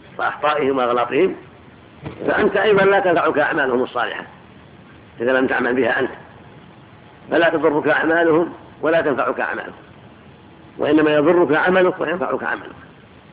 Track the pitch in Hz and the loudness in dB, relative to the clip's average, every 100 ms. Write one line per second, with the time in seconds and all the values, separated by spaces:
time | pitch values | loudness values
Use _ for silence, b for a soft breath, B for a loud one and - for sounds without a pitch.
0 | - - 113 - 147 151 131 135 123 120 | -16 -6 -6 -2 -2 0 0 0 0 0
1 | 117 131 185 - - - - - - - | 0 0 0 -2 -16 -20 -20 -20 -20 -18
2 | - - - 175 208 202 214 196 190 196 | -16 -8 -4 0 0 2 2 4 4 4
3 | 185 165 151 147 135 151 135 123 120 123 | 2 2 0 0 0 0 0 0 -2 -4
4 | 107 90 90 - - - - - - - | -6 -6 -14 -18 -20 -20 -20 -20 -20 -20
5 | - - 120 131 127 127 127 127 120 135 | -18 -6 0 0 0 0 -2 0 0 0
6 | 127 - - - - - - - - - | -4 -8 -20 -20 -20 -20 -20 -20 -20 -20
7 | - - - 147 165 160 156 147 135 147 | -20 -20 -4 0 2 2 0 2 0 0
8 | 156 165 170 156 165 - - - 147 165 | 2 2 2 2 0 -6 -20 -8 -2 0
9 | 151 127 123 127 95 104 - - - - | 0 -2 -2 -4 -4 -6 -10 -16 -20 -20
10 | - - - - - - - - 127 156 | -20 -20 -20 -20 -20 -20 -16 -6 0 2
11 | 151 151 147 175 143 151 170 185 185 - | 4 4 4 4 4 2 2 2 2 0
12 | 143 180 - 131 117 104 - - - - | -4 -4 -4 -4 -6 -8 -10 -20 -20 -20
13 | - - - | -20 -20 -20